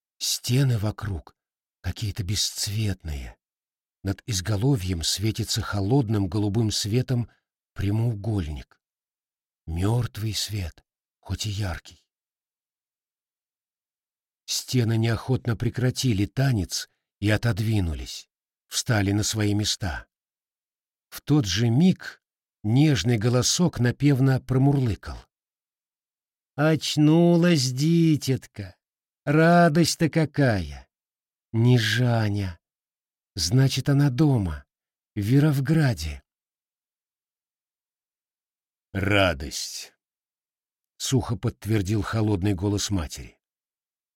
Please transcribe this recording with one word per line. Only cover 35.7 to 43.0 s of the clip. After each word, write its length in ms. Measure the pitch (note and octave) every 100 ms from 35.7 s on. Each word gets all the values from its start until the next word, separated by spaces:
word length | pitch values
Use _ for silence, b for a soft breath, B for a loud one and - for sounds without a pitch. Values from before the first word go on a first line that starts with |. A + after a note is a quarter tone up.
| D#3+ C#3 A2+ D#2 C#2 _ _ _ _ _ _ _ _ _ _ _ _ _ _ _ _ _ _ _ _ _ _ _ _ _ _ _
«Радость!» 1000 | G2 F#2+ G#2 F#2 D2 D2 - - - - _ _ _ _ _ _ _ _ _ _ -
сухо 380 | - C3 - G#2+
подтвердил 640 | A#2 - G2 A2 F#2 A2
холодный 520 | F#2+ A2+ G#2+ G2 G#2
голос 360 | F2+ G#2 G2+ -
матери. 500 | G2